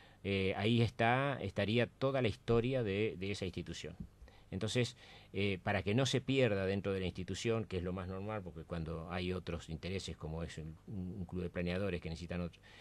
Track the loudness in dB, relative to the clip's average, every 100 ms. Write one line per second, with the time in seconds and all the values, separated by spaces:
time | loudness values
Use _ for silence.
0 | -20 -6 0 2 2 4 4 6 4 4
1 | 4 4 2 0 -2 0 2 4 2 0
2 | 0 2 2 0 2 4 4 2 2 2
3 | 0 0 -4 -2 -4 -4 -6 -8 -10 -10
4 | -14 -16 -20 -20 -8 -4 0 2 0 -2
5 | -18 -20 -8 0 0 0 0 2 4 4
6 | 4 2 2 4 6 4 2 2 0 0
7 | -2 -4 -4 -2 0 0 0 -2 -2 -4
8 | -4 -6 -4 -6 -6 -10 -6 -4 -4 -4
9 | -4 -2 0 -2 -2 -6 -6 -6 -4 -4
10 | -6 -8 -6 -6 -6 -8 -10 -12 -10 -6
11 | -6 -6 -6 -4 -4 -2 -2 0 -2 -2
12 | -4 -6 -6 -4 -4 -8 -20 -20